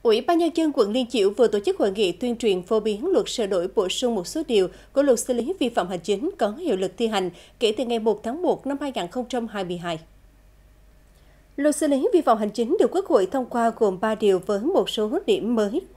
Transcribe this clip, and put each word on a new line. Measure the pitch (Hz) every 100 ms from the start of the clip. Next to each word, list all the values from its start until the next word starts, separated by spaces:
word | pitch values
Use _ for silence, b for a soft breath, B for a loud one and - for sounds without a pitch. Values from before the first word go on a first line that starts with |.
Ủy | - 220
ban | 247 349
Nhân | 339 -
dân | 320
quận | 277 202
Liên | 226 240
Chiểu | 247 196
vừa | 208 226
tổ | 208
chức | 202 381
hội | 233
nghị | 196 190
tuyên | 175 247 226
truyền | 214 185
phổ | 175 220
biến | 214 202 311
luật | 320 196
sửa | - 202
đổi | 190 180 208
bổ | 185
sung | - 247 226
một | 175
số | 311 320
điều | 220 185 B B
của | -
luật | 277 240
xử | -
lý | 247 233 370
vi | 254
phạm | - 175
hành | 185
chính | - 196 294 381
có | 214
hiệu | 226 359 190
lực | 190 -
thi | 233
hành | 208 185 175 B B
kể | 247 240
từ | 240
ngày | 233
một | 220 208
tháng | 226 285
một | 359 208 269
năm | 277
hai | 294 247
nghìn | 175
không | 254 247
trăm | 254 226
hai | 208
mươi | 185 175
hai. | 175 165 - - - _ - _ - _ _ _ _ b b b b -
Luật | 285 285
xử | 311
lý | 277 349
vi | 403
phạm | 285 220
hành | 214
chính | 208 233 403
được | 294
Quốc | 359 381
hội | 294 190
thông | 269 247
qua | 240 233 226
gồm | 214 185
ba | 220 220
điều | 208 185 180
với | 202
một | 254 370 190
số | - 214 302 -
điểm | 208 202 233
mới | 208 262 381